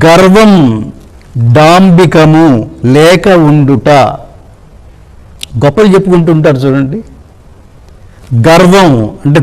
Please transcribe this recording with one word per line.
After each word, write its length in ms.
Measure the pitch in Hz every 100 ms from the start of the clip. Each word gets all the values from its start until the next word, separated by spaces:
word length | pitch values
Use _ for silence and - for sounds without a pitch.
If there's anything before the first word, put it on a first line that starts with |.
గర్వం, 480 | 165 170 185 202 214 190 131 110 71 - - - - 127 117
డాంబికము 1160 | 131 156 180 190 170 175 170 156 156 165 120 110 -
లేక 440 | 120 139 160 180 202
ఉండుట. 600 | 175 151 151 135 135 151 143 110 143 - - - - - - - - - - - - - 113
గొప్పలు 300 | 143 175 214
చెప్పుకుంటూ 380 | 190 190 180 165
ఉంటారు 240 | 156 156 131
చూడండి. 400 | 135 135 135 202 - - - - - - - - - - - - - 120 156
గర్వం 600 | 170 180 196 175 123 107 - 143
అంటే 140 | 156